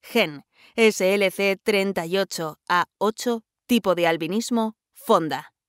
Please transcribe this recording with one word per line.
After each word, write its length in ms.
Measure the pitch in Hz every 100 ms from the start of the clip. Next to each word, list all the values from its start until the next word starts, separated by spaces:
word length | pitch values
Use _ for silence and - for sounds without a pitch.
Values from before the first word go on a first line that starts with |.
Gen 420 | - 240 175 143 _ _ - -
S 380 | 220 208 185
L 160 | 208 190
C 260 | - 196 190
treinta 440 | - 202 196 190 165
y 120 | 190
ocho 400 | 190 - 160 156 _
A 180 | 175 170 _
ocho, 460 | 202 220 247 233 _ _ _
tipo 280 | 240 196
de 120 | 175 170
albinismo, 720 | 165 160 202 - 233 220 - _
fonda. 640 | - - 202 160 135 - _